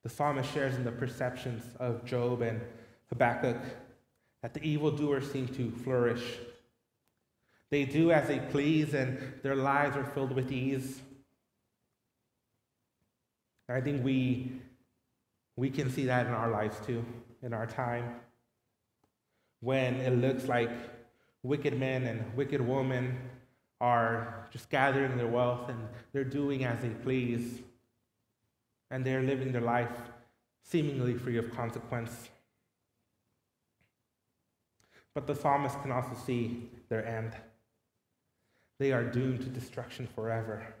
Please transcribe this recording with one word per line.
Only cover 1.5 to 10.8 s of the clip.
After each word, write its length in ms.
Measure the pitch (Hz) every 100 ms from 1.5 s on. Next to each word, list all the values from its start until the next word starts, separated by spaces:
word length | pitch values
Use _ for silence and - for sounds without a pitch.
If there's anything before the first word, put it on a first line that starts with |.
| 113 - -
of 240 | 127 113 123
Job 360 | 127 120 120
and 200 | 117 113 - - - - _
Habakkuk 480 | 120 120 113 131 117 - - - - _ _ _ _
that 120 | 120
the 100 | 151
evildoers 680 | 151 147 151 139 147 139 135
seem 160 | 135 123
to 220 | - 117 -
flourish. 400 | - 127 120 117 - - - - _ _ _ _ _ _ _ _ _ _ _
They 160 | 143 135
do 260 | 147 165
as 160 | 160 131
they 120 | 135
please, 540 | 123 143 143 156 147
and 460 | 147 127 127 - -
their 120 | 135 135
lives 420 | 135 139 147 139
are 60 |
filled 280 | 131 - 135
with 200 | 131 127
ease. 500 | 135 135 135